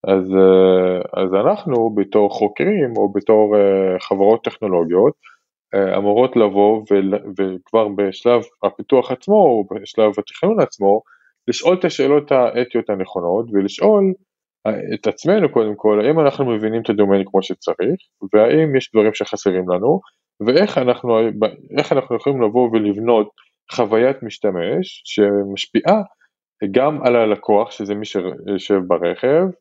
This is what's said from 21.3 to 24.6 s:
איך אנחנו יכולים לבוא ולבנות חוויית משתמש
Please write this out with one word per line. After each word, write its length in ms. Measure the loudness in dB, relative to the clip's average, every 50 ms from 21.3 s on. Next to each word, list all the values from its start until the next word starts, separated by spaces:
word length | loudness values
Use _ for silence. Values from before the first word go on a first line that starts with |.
| 0 -2 -2 -4 -4 -10 -20 -6 -4 -4
איך 140 | -2 0
אנחנו 240 | -2 -2 0 -2 -6
יכולים 260 | -2 -2 -2 0 0
לבוא 260 | 0 2 2 2 0 2
ולבנות 560 | 0 0 0 0 -2 -2 0 2 2 2 2 -2 _ _ _ _ _ _ _ _
חוויית 500 | -4 -4 -2 0 2 2 2 0 -2 -4
משתמש 800 | -10 -16 -10 -4 -4 -4 -2 -2